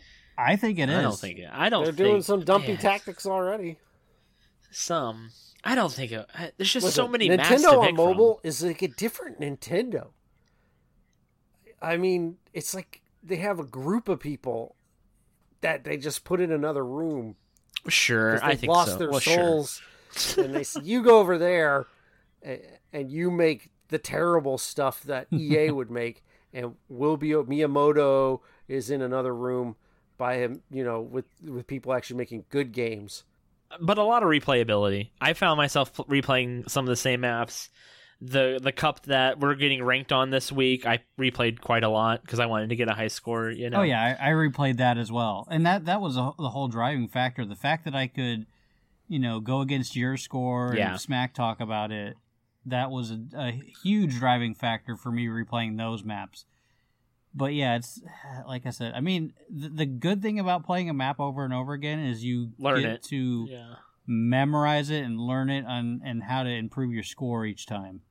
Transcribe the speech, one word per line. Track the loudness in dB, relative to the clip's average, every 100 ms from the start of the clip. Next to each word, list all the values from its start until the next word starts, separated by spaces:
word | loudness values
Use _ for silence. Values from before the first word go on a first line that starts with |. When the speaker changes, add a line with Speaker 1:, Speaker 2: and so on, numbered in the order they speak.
| -8 -20 _ -2
Speaker 1:
I | 2 2
think | 2 0
it | 0
Speaker 2:
I | 2
don't | 0
Speaker 1:
is. | -2
Speaker 2:
think | -8 -12
it, | -12
I | -2 0
don't | 2
Speaker 3:
They're | 0
Speaker 2:
think | 2 4
Speaker 3:
doing | 4
some | 2 0
dumpy | 4 4 4
Speaker 2:
man. | 0
Speaker 3:
tactics | 2 0 -2 -10 -4
already. | -2 -2 -2 -6 -10 _ _ _ _ _ _ _ _ _
Speaker 2:
Some. | -8 -4 -2 -2 -8 -14 -20 -20 _
I | -2 2
don't | 0
think | -2 -6
it, | -8 -10
I, | -12 -12 -4
there's | 0
just | 2 2
Speaker 3:
Listen, | 2 2
Speaker 2:
so |
many | 2 4
Speaker 3:
Nintendo | 6
Speaker 2:
maps | 6 8
to | 10 8
Speaker 3:
on | 8
Speaker 2:
pick | 6
from. | 4
Speaker 3:
mobile | 8 6 6
is | -2 -2
like | -2 -2
a | -4
different | -2 -6 -4 -12 -8
Nintendo. | -8 -8 -4 -2 -2 -4 -8 _ _ _ _ _ _ _ _ _ _ _ _ _ _ _ _ -10
I | -4 0
mean, | 2 2 0 -6 _
it's | -10 -8
like | -8 -10 -18 _ _
they | -8 -4
have | -2 -4
a |
group | -6 -6 -2 -2 0
of | -4
people | -4 -8 -4 -6 -6 _ _ _ _ _ _ _ _ _
that | -2 -2
they | -4 -6
just | -6 -8
put | -4 0
in | 0
another | 0 0 -2
room | -4 -4 -4 -4 -6 -12 _ _ _ -12 -2
Speaker 2:
Sure, | 2 4 4 4
Speaker 3:
'cause | 4
Speaker 2:
I | 2
Speaker 3:
they've | 0
Speaker 2:
think | 4
Speaker 3:
lost | 4 4
Speaker 2:
so. | 2
Speaker 3:
their | 0
Speaker 2:
Well, | 0
sure. | 2 4
Speaker 3:
souls, | 4 2 0 -8 -16 -20 -14 -6 -4 0
and | 0 0
they |
say, | -4 -8
Speaker 2:
<laughs> |
Speaker 3:
"You | -2 2
go | 10 10
over | 10 4
there, | 4 4 4 2 -2 _ _ _ _ _ -12
a-, | -12 -14 -20 _
and | -10 -8
you | -2 0
make | 4 4 2 -6 _ -6
the | -6
terrible | -4 0 4 4 2 -2
stuff | -4 -2 -2 -2
that | -6 -8 -2
Speaker 1:
<laughs> |
Speaker 3:
E | -2 2 4
A | 4
would | 2 -4
make," | -4 -6 -8 _ _ _
and | -10 -10 -10 -16
we'll | -2 0 0
be, | 0
Miyamoto | 0 0 0 2 4 4 6 6 4 4 0 _ _ -8
is | -6 -4
in | -2
another | -2 -2 -2 -2
room | -2 -2 -4 -8 _ _ _ -6
by | -2 0
him, | -2 -4 -10
you | -6 -4
know, | -4
with, | -6 -8 -10 _
with | -12 -12 -8
people | -8 -2
actually | -4 -4 -8
making | -8 -10 -6
good | -2 -2
games. | -2 -4 -4 -12 -16 -18 _ _ _ _ -6
Speaker 2:
But | 0 2
a |
lot | 4 4
of | 4
replayability. | 4 4 2 4 2 2 0 -4 -2
I | 0
found | 2 2 2
myself | 2 2 -2
pl-, | -4 -2
replaying | 0 2 0 0 -6 -4
some | -2 0
of |
the | 0
same | 0 0
maps. | 0 -2 -4 -6 -16 _ -20 -20 -20 -18
The, | -2 2 2 2
the | -4
cup | 0 -2 -2 0
that | 2 2 2
we're | 0 2
getting | 2 2
ranked | 2 0 2
on | 2 2
this | 0 -2
week, | 0 2 2 2
I | 0 _ -2
replayed | -2 0 0 -2
quite | 0 2
a | 2
lot | 2 2 0 -2
'cause | -2
I | 0
wanted | 0 -2
to | -2
get | 0
a |
high | 0 -2
score, | -6 -6 -4 -4
you | -6 -4
know? | 0
Speaker 1:
Oh, |
yeah, | 2 2 0 0
I, | 2
I |
replayed | 2 2 2 0 2
that | 2 2
as | 0
well. | -2 -2 -2 -2
And | 2 2
that, | 2 0
that | -2
was | -2 -2
a, | -4 -4
the | -6
whole | -4 -4
driving | -2 -2 -2 -4
factor. | -2 -2 -4 -10
The | -6
fact | -2 -2
that | -2 -4
I | -4
could, | -4 -4 -4 -8 _ _ _ _ _ -8
you | -2
know, | -2 -2
go | -2 -2
against | -2 -2 -4 -4
your | -4 -4
score | -8 -6 -4 -2 -2
and | 0
Speaker 2:
Yeah. | -2 -2
Speaker 1:
smack | -4 -4 -4
talk | -4 -4 -4
about | -6 -6 -6
it, | -6 -10 -12 _ _ _ _ -6
that | -4 -4
was | -6 -8
a, | -8 -10 -8
a | -8 -8 -12 -8
huge | 0 2 2 0
driving | 2 2 0 -4
factor | -4 -4 -6 -10
for | -4
me | -4 -2
replaying | -4 -4 -4 -4 -4
those | -6 -6 -8
maps. | -10 -10 -16 -20 _ _ _ _ _ _ _ _ -6
But | -4 -2
yeah, | 0 -2
it's, | -4 -16 -20 -20
<sighs> | -16 -16 -12
like | -10 -8
I |
said, | -8 -8
I | -4
mean, | -2 -2 -4 -10 -16
the, | -12 -8
the | -4 -4
good | -2 -2 -2
thing | -2 -2
about | 0 -2 0
playing | -2 -2
a |
map | -2 -2 -2
over | -4 -4
and | -4
over | -4 -6
again | -6 -6 -4
is | -4 -4
you | -4 -4 -4 -4
Speaker 2:
Learn | 0 2
Speaker 1:
get | 0
Speaker 2:
it. | -4 -6
Speaker 1:
to | -4 -2 -2 -4
Speaker 2:
Yeah. | -12 -18 -20 -20 _ -4
Speaker 1:
memorize | 0 2 4 4 2 2 2 0
it | -4
and | -4 -6
learn | -4 -2 -2
it | -2 -4
on, | -4 -4 -6 -6
and | -8
how | -4 -4
to | -2
improve | -4 -6 -4 -4
your | -4
score | -8 -8 -6 -4 -4
each | -8 -10
time. | -10 -10 -16 _